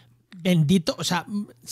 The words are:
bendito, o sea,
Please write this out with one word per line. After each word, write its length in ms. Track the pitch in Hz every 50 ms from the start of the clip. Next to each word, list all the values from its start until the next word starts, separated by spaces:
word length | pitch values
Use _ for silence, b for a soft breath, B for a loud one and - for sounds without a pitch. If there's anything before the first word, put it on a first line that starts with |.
| b b _ _ _ _ - 180 160
bendito, 520 | 185 180 160 151 139 190 190 - - -
o 60 | - 165
sea, 220 | - 180 170 - - 208 208 208 - - _ - -